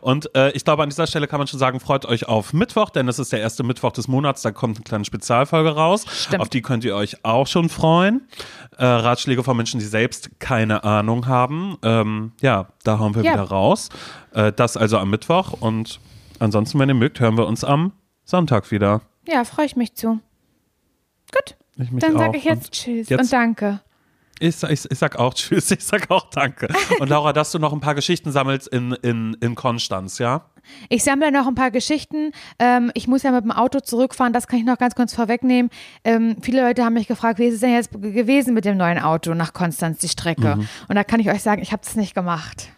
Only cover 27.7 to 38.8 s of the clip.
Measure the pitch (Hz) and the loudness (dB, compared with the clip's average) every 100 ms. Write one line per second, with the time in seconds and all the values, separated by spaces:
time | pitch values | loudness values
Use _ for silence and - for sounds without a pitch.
27.7 | 151 139 143 131 170 151 139 135 135 - | -2 -2 -2 0 -2 0 0 2 -2 -2
28.7 | 127 123 123 120 117 113 113 120 117 131 | -2 -2 -2 -2 0 -2 -2 -4 -2 -4
29.7 | 117 - 95 95 - 120 139 _ - _ | -2 -4 -6 -8 -4 -2 -2 _ -20 _
30.7 | - - 247 - 277 302 277 254 254 262 | -20 -2 0 2 2 2 2 2 0 0
31.7 | 233 - 302 - 302 302 - - - 240 | 0 -2 -4 -4 -6 -6 -8 -20 0 2
32.7 | 247 240 240 - 269 269 247 220 - 254 | 4 2 -2 0 0 2 2 0 0 0
33.7 | 277 - 233 262 - 247 240 - 247 226 | 0 -2 0 0 2 0 0 0 0 2
34.7 | 247 247 - 247 - 226 240 262 247 247 | 2 0 0 -2 0 0 0 4 4 2
35.7 | - - - - 226 226 220 - 262 247 | -4 -20 -6 0 2 2 0 0 2 2
36.7 | 247 233 233 208 233 233 220 240 226 247 | 2 2 2 0 -2 0 2 0 2 2
37.7 | 240 226 214 208 202 220 277 247 226 196 | 2 0 -8 -4 0 4 4 4 2 2
38.7 | 196 | 2